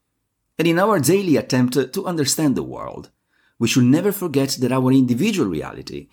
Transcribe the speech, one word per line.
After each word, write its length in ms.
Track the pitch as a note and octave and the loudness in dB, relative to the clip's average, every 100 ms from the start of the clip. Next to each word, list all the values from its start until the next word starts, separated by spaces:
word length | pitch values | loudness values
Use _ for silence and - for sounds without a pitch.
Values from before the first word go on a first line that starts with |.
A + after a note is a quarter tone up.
| _ _ _ _ _ - | _ _ _ _ _ -2
And 80 | E3 | 0
in 140 | E3 | 2
our 180 | G#3 G3 | 2 2
daily 380 | C#3 G3 F#3+ B2+ | 2 2 2 0
attempt 380 | - B2+ B2 C3+ B2+ | 2 0 2 0 -2
to 120 | G3 | -4
understand 520 | F#3+ E3 C#3 - D3+ G2 | -6 -4 -2 0 0 -2
the 80 | |
world, 460 | C2 A#1+ - - - _ _ _ _ _ | -4 -10 -12 -14 -18 _ _ _ _ _
we 80 | A2+ | 0
should 160 | C3 | 4
never 260 | B2 D#3 G3+ | 4 4 2
forget 460 | G3 F3 C#3 C3+ B2+ | -2 -2 -2 -2 -2
that 140 | B2 | -2
our 180 | C3 B2+ | 0 2
individual 580 | C3+ B2 A#2+ G#3 F#3+ G#2+ | 4 2 2 0 0 -2
reality 600 | D#2 C2+ - - C#2+ C#2+ | -2 -8 -12 -14 -14 -16